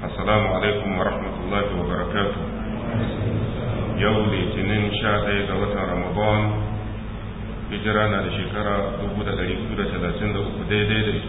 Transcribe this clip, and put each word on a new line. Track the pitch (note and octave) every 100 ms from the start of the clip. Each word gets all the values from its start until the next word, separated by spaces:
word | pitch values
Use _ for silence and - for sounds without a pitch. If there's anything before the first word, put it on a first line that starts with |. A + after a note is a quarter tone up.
السلام | F#2 - F#2 G#2+ G2
عليكم | F#2+ G#2 G2+ G2+ F#2
ورحمة | G2 - - -
الله | F2+ G2+ G2+ F2+
وبركاته. | F2 F2+ F2+ G#2 G2 - - - - - - - - - - - - - - - - -
Yau | G#2 G#2+ G#2
Litinin | F#2 - F#2 G2 G#2+ G#2 G2+
sha | G#2+ G#2
ɗaya | G2+ G2+
ga | G2+ F#2+
watan | G#2 G2+ F#2
Ramadan, | F2+ F2+ F#2 G#2+ G#2+ G#2 G#2+ - - - - - - - - - - -
hijira | G2+ G2+ G#2+ G#2+
na | G2
da | G2
shekara | G#2 F2+ G#2 G#2 G2+ G2 G2
dubu | G2+ G2+ G2+
da | F#2+
ɗari | F#2 F#2
hudu | A2 G2+
da | F#2
talatin | F2+ F2 E2 G#2
da | G#2+
uku | G2+ - F#2
daidai | G#2+ G#2 G#2+
da | G#2+ G2+